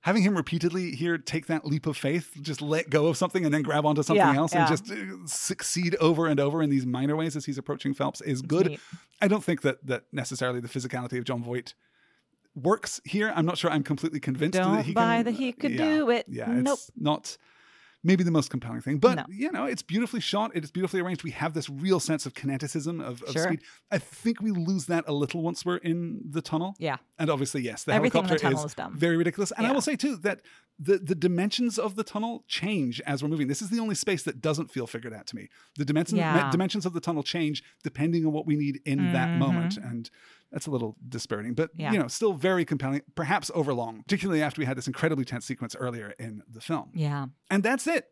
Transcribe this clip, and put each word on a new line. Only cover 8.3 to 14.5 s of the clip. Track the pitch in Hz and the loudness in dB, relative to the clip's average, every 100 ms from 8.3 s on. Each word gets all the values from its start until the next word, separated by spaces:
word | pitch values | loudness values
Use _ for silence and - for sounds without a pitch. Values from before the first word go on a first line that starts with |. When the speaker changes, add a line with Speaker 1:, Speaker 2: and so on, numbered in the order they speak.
| 131 | -4
Speaker 2:
It's | 131 | 0
Speaker 1:
good. | - 170 | 4 4
Speaker 2:
neat. | 147 - - _ _ | 0 -14 -20 _ _
Speaker 1:
I | 202 | 4
don't | 208 | 4
think | - 160 | 2 2
that, | 143 127 | 2 0
that | 135 123 _ | -4 -6 _
necessarily | - 127 131 127 123 | -8 -6 -2 -2 -2
the | 120 | -4
physicality | 139 127 123 120 127 | -6 -6 -6 -4 -6
of | |
Jon | 117 123 | -4 -6
Voight | 117 123 - - _ _ _ _ _ _ _ | -4 -6 -8 -20 _ _ _ _ _ _ _
works | - 135 220 - - | -2 2 2 0 -10
here. | - 202 214 | -4 -2 0
I'm | 170 160 | 2 2
not | 170 | 2
sure | 170 | 0
I'm | 156 | 0
completely | 135 143 165 151 | 0 -2 -2 -4
convinced | - 135 147 | -4 0 2